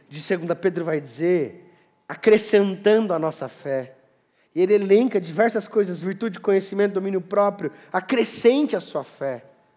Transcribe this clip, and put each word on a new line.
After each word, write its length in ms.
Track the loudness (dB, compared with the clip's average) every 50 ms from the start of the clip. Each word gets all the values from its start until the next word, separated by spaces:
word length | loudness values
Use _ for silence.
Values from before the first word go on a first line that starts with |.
| _ _
de 100 | -14 -12
segunda 360 | -6 -4 -4 -4 -2 -4 -4
Pedro 280 | -2 -2 -2 -2 -2 -4
vai 160 | -4 -4 -4
dizer, 720 | -6 -8 -8 -4 0 0 0 0 0 -4 -8 -14 -20 -20 _ _ _ _ _ _ _ -16
acrescentando 1040 | -14 0 4 4 4 4 4 2 2 2 2 2 -2 0 2 4 4 4 4 0 -2
a 60 | -2
nossa 280 | -2 -4 -4 -6 -10 -12
fé. 480 | -12 -12 -8 -6 -4 -4 -6 -8 -14 _ _ _ _ _ _ _ _ _ _ _ _
E 60 | 0
ele 120 | 2 4 4
elenca 480 | 2 4 4 4 4 4 4 0 -2
diversas 460 | -4 -2 0 0 2 2 2 -2 -6 -2
coisas, 340 | 0 0 0 0 -2 -6
virtude, 380 | -6 -6 -6 -4 -6 -6 -6 -4
conhecimento, 540 | 0 0 2 2 0 -2 0 0 0 0 0
domínio 280 | -2 -4 -2 -4 -4
próprio. 500 | -4 -2 0 2 2 2 0 -2 -6 -8 -8 -12 -12 -6
Acrescente 840 | -6 -6 -2 0 0 0 0 -2 -4 2 2 4 4 4 2 0 -2
a 40 | -4
sua 240 | -6 -6 -8 -8 -8
fé. 420 | -8 -10 -8 -8 -6 -6 -8 -12 -18 _ _ _ _ _